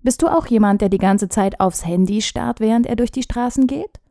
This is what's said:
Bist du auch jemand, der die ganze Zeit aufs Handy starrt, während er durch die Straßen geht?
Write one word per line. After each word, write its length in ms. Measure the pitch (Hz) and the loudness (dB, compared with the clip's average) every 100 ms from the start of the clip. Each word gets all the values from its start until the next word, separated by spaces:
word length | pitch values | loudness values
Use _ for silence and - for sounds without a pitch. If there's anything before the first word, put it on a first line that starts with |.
Bist 200 | 247 - | -2 0
du 80 | 320 | 0
auch 160 | 330 - | 0 0
jemand, 340 | 226 208 202 | 2 4 2
der 80 | 202 | 0
die 100 | 196 | 2
ganze 300 | 185 196 196 | 2 2 0
Zeit 320 | - 196 - | 0 -2 0
aufs 260 | 190 - 165 | -2 -2 -4
Handy 360 | 175 190 208 | 0 2 0
starrt, 400 | - - - 240 | -4 -4 -6 -2
während 240 | 220 233 240 | 0 2 0
er 100 | 233 | 0
durch 160 | 240 | -2
die 120 | - | -4
Straßen 440 | 247 - 247 269 254 | -6 -4 -4 0 0
geht? 320 | 277 427 - _ | 0 -8 -14 _